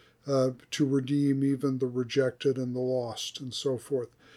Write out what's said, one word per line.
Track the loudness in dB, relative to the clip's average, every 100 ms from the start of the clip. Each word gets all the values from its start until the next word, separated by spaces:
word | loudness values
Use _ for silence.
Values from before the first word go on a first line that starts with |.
| -20 _ 0
uh, | 2 2 -2 -8
to | 0 2
redeem | 2 2 2 2 4
even | 2 2 0 0
the | -2
rejected | -2 0 2 0 2 0 0
and | -2 -2
the |
lost | 0 0 -2 -6 -10 -10
and | -10
so | -4 -2 -4
forth. | -2 -4 -4 _ -20